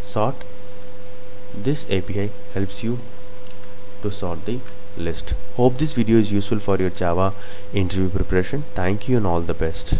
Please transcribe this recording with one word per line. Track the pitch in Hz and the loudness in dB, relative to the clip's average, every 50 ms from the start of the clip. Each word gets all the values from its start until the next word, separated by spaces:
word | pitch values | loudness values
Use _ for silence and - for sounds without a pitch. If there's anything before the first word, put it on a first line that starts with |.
| - | 0
sort. | - - 110 107 117 139 - - - - - - - - - - - - - - - - - - - - - - - - | 0 0 0 0 0 0 -2 -2 -2 -2 -2 -2 -2 -2 -2 -2 -2 -2 -2 -2 -2 -2 -2 -2 -2 -2 -2 -2 -2 -2
This | 107 101 127 151 151 - - | -2 0 0 0 0 0 0
A | 98 95 | 0 0
P | 87 - 90 101 | 0 0 0 0
I | 98 107 - - - - - | 0 0 0 0 0 0 0
helps | 95 98 92 - - - | 0 0 0 0 0 0
you | 113 120 123 120 - - - - - - - - - - - - - - - - - - - - | -2 -2 -2 -4 -4 -2 -2 -2 -2 -2 -2 -2 0 0 0 0 0 0 0 0 0 0 0 0
to | 104 | 0
sort | 101 - - 90 85 80 78 | 0 0 0 -2 0 -2 -2
the | 95 120 127 - - - - - - - - | -2 -2 -2 -2 -2 -2 -2 -2 -2 -2 0
list." | 82 85 80 - - - - - - - - | 0 0 0 0 0 0 2 2 2 2 4
Hope | - 123 127 127 127 | 4 4 2 4 2
this | 151 156 - | 0 0 2
video | 127 113 101 113 113 | 0 2 2 4 4
is | 107 101 | 4 4
useful | 101 104 101 - 117 104 | 2 2 2 2 0 0
for | 101 - 98 95 | 0 0 0 0
your | 92 92 | 0 0
Java | 87 - 92 87 85 87 95 95 95 - - - - - - - - | 0 0 0 0 0 2 0 0 0 0 -2 -2 -2 -2 -2 -2 0
interview | 101 95 90 90 95 95 92 | 0 0 0 0 0 0 0
preparation. | 92 95 90 - 98 92 92 - - 143 147 - - | 2 0 0 2 2 0 0 0 -2 -2 -2 0 0
Thank | - 90 90 98 104 - - | 0 0 0 0 0 0 0
you | 127 120 | 2 2
and | 101 | 2
all | 92 85 85 | 2 0 0
the | 85 82 85 | 0 0 0
best. | - 80 80 80 - - - - - | 0 0 0 0 -2 0 0 4 4